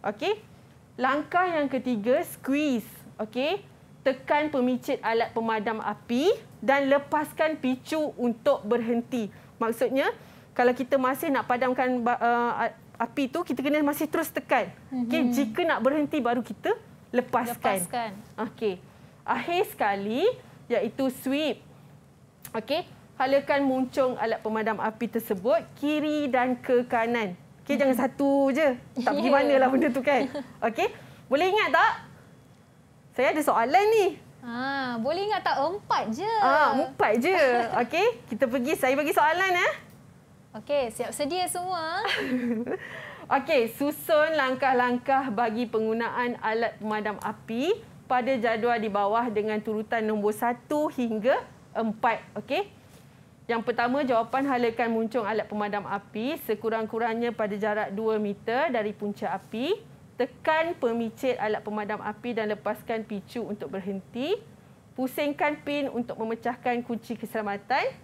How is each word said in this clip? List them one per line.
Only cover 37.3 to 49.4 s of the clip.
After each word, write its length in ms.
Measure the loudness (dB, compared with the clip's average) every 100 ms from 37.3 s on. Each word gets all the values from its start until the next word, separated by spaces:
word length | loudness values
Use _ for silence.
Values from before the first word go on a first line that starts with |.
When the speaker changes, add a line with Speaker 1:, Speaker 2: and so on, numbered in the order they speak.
Speaker 2:
<laughs> 500 | 4 4 4 2 0 0
Speaker 1:
Okey, 220 | 2 2 0 -8
kita 160 | -2 0
pergi, 280 | 0 0 0
saya 180 | 2
bagi 220 | 2 2 2
soalan, 360 | 4 2 2 2
eh. 180 | 2 -2 -14 -20 -20 -20 -20 -20 -18 -18
Speaker 2:
Okey, 280 | -4 -2 -2
siap 200 | -4 -8 -4
sedia 320 | -2 -2 -2
semua. 560 | -2 -4 -4 -4 -4 -2 -2 -2 -2 0 -2
Speaker 1:
<laughs> 760 | -4 -6 -8 -14 -14 -16 -2 0
Okey, 300 | 2 2 2 0
susun 640 | -4 -2 2 4 4 2
langkah-langkah 920 | 0 2 2 4 2 0 2 0 2
bagi 340 | 0 0 0 -2
penggunaan 720 | 0 0 -2 -2 -2 -4 -2
alat 340 | -2 0 -2 -4
pemadam 400 | -4 -2 -2 -4
api 500 | -6 -8 -6 -2 0 -2 -4 -20 -2
pada 320 | 0 2 0
jadual 400 | 0 0 0 0
di 80 | 0
bawah 400 | 0 2 2 0
dengan 240 | -2